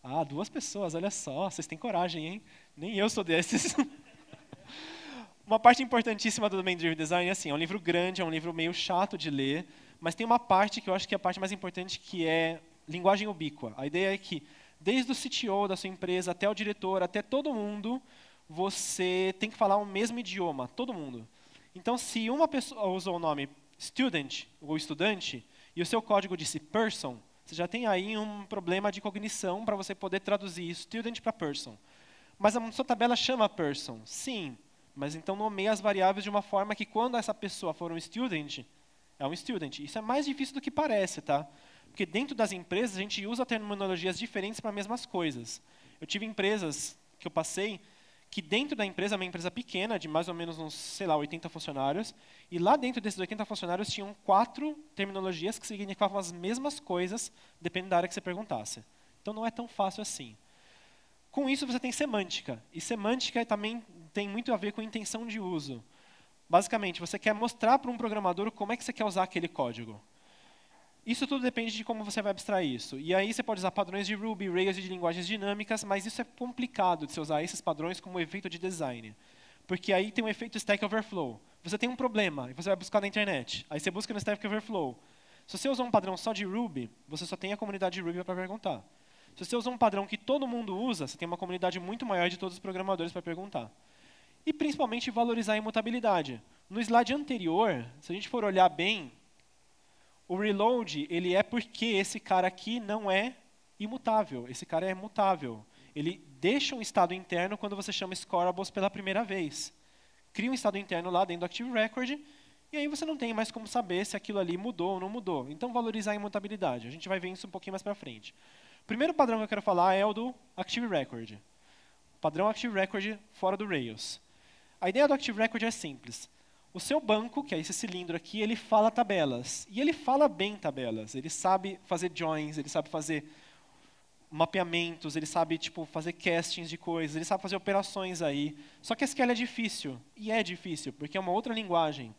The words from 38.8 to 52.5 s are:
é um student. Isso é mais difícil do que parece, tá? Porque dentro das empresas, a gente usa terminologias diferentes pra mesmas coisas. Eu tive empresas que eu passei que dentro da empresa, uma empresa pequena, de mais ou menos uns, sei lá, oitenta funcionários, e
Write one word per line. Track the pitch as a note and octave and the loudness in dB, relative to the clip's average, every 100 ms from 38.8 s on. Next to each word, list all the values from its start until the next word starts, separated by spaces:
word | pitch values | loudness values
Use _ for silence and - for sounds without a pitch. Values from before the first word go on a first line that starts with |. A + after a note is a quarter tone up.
| _ _ _ _ | _ _ _ _
é | C#3 | -4
um | F3 | -4
student. | - A3 D3 - | -4 -4 -4 -8
Isso | D3 A3 | -8 -6
é | |
mais | A3 C4 C#4+ | 0 0 0
difícil | C4+ C4+ | -2 -4
do | C#4 | -4
que | - | -4
parece, | - D4+ G#3+ F#3+ - | 0 2 4 2 -2
tá? | - C#3+ D3+ - - - - | 0 0 0 -14 -20 -20 -20
Porque | - F#3 | -4 0
dentro | F#3+ C#4+ B3 | 0 -2 0
das | G#3+ | 0
empresas, | F#3 E3+ F#3+ A#3+ F#3+ | 0 -2 0 0 -2
a | |
gente | G3+ G#3+ G3+ | -4 -4 -4
usa | A#3 B3 | -2 0
terminologias | A3+ G#3 G3+ G3 F3+ F#3 F#3 | -2 -2 -2 0 0 0 -2
diferentes | A#3 G#3 G3 A3+ | -4 -4 -4 -4
pra | A3 | -4
mesmas | G3+ G3+ B3 - | -4 -4 -4 -4
coisas. | F#3+ E3 B2 A#2 - _ - - - | -2 0 -2 -8 -12 _ -20 -20 -16
Eu | D#3 | -6
tive | G3+ A3 | 0 0
empresas | G#3 G3 G#3+ E3+ C#3 - - _ _ | 4 4 4 0 -2 -6 -8 _ _
que | F3 | -2
eu | |
passei | - D#3+ - G#3 G3+ - - - - _ | 0 0 0 -2 -2 -12 -20 -20 -20 _
que | - | -8
dentro | D#3 G#3 D4 A#3+ | 2 2 2 0
da | |
empresa, | G3+ F3+ G3+ G3+ | -2 0 0 0
uma | F#3 | -2
empresa | F3 F3 | -2 -4
pequena, | G3+ - F#3 G#3+ G#3 | -4 -4 -2 0 -2
de | D#3 | -2
mais | D#3 E3+ | -2 -2
ou | |
menos | E3+ E3+ D#3+ | -4 -6 -6
uns, | D#3 | -8
sei | - - - F#3+ | -8 -10 -4 2
lá, | D3+ | 2
oitenta | D3 E3 E3 | 2 -4 -8
funcionários, | D#3+ - C#3 C3+ E3 A3 - - - | -8 -8 0 0 0 -4 -10 -20 -20
e | - | -8